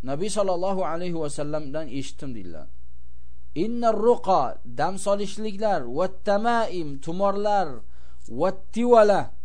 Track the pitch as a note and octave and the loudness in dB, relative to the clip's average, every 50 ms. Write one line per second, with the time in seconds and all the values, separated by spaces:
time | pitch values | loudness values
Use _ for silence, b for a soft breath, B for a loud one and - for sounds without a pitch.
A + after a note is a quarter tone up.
0 | - B2+ C#3 C#3+ F3+ G#3+ F#3+ G#3+ G3+ F#3+ F3+ E3+ F3+ F#3+ G3 F#3 F#3 D#3 D#3+ E3+ | -2 -2 -2 -2 -2 -2 0 0 0 0 0 0 0 0 0 0 0 -2 -2 -2
1 | F3+ F3+ E3+ E3 D#3 D3 D3 - D3+ D3 D3+ D#3 D3+ C3+ C3+ D#3 D#3+ - G#2+ C#3 | -2 -2 -2 -2 -2 -2 -2 -2 -2 -2 -2 -2 -2 -2 -4 -4 -4 -4 -4 -4
2 | C3 - - - D3+ C#3 B2 A2 F#2+ F2+ E2 D#2 D2 - - - - - - - | -4 -4 -4 -4 -4 -4 -4 -4 -4 -4 -4 -4 -4 -4 -4 -4 -4 -4 -4 -4
3 | - - - - - - - - - - - C#3+ F3 A3 A#3+ A#3+ A#3+ A#3 A3 G3+ | -4 -4 -4 -4 -4 -4 -4 -4 -4 -4 -2 -2 -2 -2 -2 0 2 2 2 2
4 | G#3 A#3 A#3+ A#3 - F#3+ F#3+ E3 C3+ A#2 - - - - A#2+ A#2+ D3 E3+ G3 F#3+ | 4 2 2 2 2 2 2 2 2 0 -2 -4 -4 -4 -2 0 0 0 0 -2
5 | - G3+ G3+ G3+ G#3 F#3+ - - G#3+ A3 G3+ G3 G#3+ G#3+ G3 E3 C3 A#2+ B2 C#3+ | 0 0 0 0 0 -2 -2 -4 -4 -4 -2 -2 0 0 0 0 0 -2 -2 0
6 | D4 E4 - - - G#3 G3+ G3+ A3 A#3 A#3+ A#3 A3+ G3 E3 F3+ E3 D3 C#3+ C3+ | 0 0 0 -2 0 2 2 2 2 2 2 2 0 0 -2 -2 -2 -2 -4 -4
7 | - D#3+ E3 F3+ G3 G3 G3 G3+ G#3 G#3 G#3 G3+ F#3 D#3 C3 A#2 - b b b | -4 -2 -2 0 2 2 2 2 2 2 2 2 2 0 -2 -4 -4 b b b
8 | b b b b b b A2+ A#2+ D#3 F#3+ - - - - - A3 A#3 B3 A#3+ A3+ | b b b b b b -2 0 0 0 0 0 -4 -2 -2 0 4 6 8 8
9 | G#3+ G#3 G3+ F3 C3+ G#2+ - - - | 8 8 6 2 2 -2 -4 -4 -4